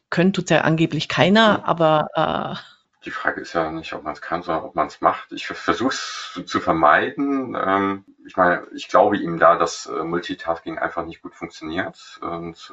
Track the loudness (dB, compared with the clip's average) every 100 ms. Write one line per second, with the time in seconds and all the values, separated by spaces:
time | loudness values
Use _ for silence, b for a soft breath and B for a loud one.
0 | _ 2 4 2 2 2 4 2 2 0
1 | -4 2 4 6 6 4 0 2 4 4
2 | 2 0 0 0 -4 -10 B B _ _
3 | -14 -4 -4 -4 -4 -4 -2 -6 -10 -10
4 | -10 -10 -6 -6 -4 -4 -4 -4 -4 0
5 | 0 0 -8 -12 -10 -6 -4 -2 -2 -4
6 | -8 -10 -12 -12 -6 -4 0 4 6 6
7 | 2 -2 -2 -2 -4 -4 0 0 0 -4
8 | -10 _ -12 2 2 2 -4 -14 0 4
9 | 4 4 -2 4 6 6 2 -4 -8 -6
10 | -4 -4 -4 -8 -6 -6 -6 -6 -4 -4
11 | -10 -12 -18 -14 -14 -12 -8 -6 -6 -10
12 | -20 -14 -10 -8 -10 -14 -18